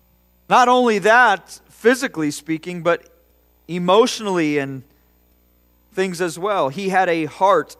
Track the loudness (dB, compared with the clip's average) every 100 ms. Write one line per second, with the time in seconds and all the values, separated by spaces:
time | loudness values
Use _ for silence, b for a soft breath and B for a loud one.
0 | _ _ _ _ 0 2 4 4 2 2
1 | 4 4 4 0 -6 -20 _ _ 0 0
2 | -2 -6 -6 -6 -8 -8 -8 -6 -4 -4
3 | -6 _ _ _ _ _ -10 -4 2 4
4 | 2 -2 -4 -2 -2 -4 -6 -10 -18 _
5 | _ _ _ _ _ _ _ _ _ -6
6 | -6 -4 -6 -6 -4 -2 -4 -4 -2 0
7 | 0 -2 -4 0 2 2 0